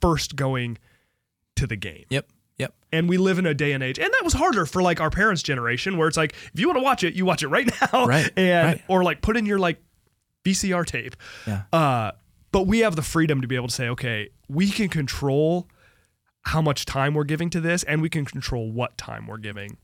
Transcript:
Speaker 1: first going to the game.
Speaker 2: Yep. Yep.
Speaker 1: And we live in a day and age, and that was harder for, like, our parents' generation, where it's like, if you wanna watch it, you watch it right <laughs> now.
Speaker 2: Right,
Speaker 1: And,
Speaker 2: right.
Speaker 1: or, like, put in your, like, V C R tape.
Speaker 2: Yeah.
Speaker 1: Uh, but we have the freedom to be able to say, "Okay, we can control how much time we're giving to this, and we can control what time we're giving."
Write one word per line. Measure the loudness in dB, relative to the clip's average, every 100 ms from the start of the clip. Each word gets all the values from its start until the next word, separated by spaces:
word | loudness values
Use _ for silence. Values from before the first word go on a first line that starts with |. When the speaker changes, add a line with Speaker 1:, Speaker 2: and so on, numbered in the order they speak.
Speaker 1:
first | 2 2 -2 -4
going | -2 -2 -4 -8 _ _ _ _ _ _ _ -4
to | -2
the | -4
game. | -8 -14 -6
Speaker 2:
Yep. | -6 -6 _ _ -10
Yep. | -10 -10 _
Speaker 1:
And | 0 2
we | 4
live | 4 2
in | 0
a |
day | 0 0
and | -2
age, | -4 -2
and | 0
that | 0
was | 2
harder | 2 2 2 0
for, | 2
like, | 2 2
our | 0
parents' | 2 2 2
generation, | -2 -2 -2 -2 -2 0
where | 0
it's | 2
like, | -2 -4 -12
if | -2
you | 0
wanna | 2
watch | 2 2
it, | 0
you | 0 0
watch | 0
it | 0
right | 2 2 0
<laughs> | 0
now. | 2 4
Speaker 2:
Right, | 4 2 2
Speaker 1:
And, | 4 6 4
Speaker 2:
right. | 2 2
Speaker 1:
or, | 2
like, | 2 0
put | 0 0
in | 2
your, | 2
like, | 0 -2 _ _ _ _ _ _
V | -2
C | 0 0
R | 0 -2
tape. | -6 -8 -14 -18 -12 -6
Speaker 2:
Yeah. | -6 0
Speaker 1:
Uh, | 2 2 2 -2 -6 _ _ _
but | 0 2
we | 4
have | 2 0
the |
freedom | -2 0 2 0
to | -2
be | -4
able | -4
to |
say, | -4 -4
"Okay, | -4 -4 -6 -8 -14 -6
we | 0 0
can | 0 -2
control | -2 -4 -2 0 2 2 0 -4 _ _ _ _ _ _ _
how | -2 0
much | 2 0 -4
time | -2 0 0
we're | -2
giving | -2 -2
to | -2
this, | 0 0
and | 0 -2
we | 0
can | -2 -4
control | -6 -6 -4 -4
what | -4 -4 -6
time | -12 -12 -12
we're | -12
giving." | -12 -12 -14 -16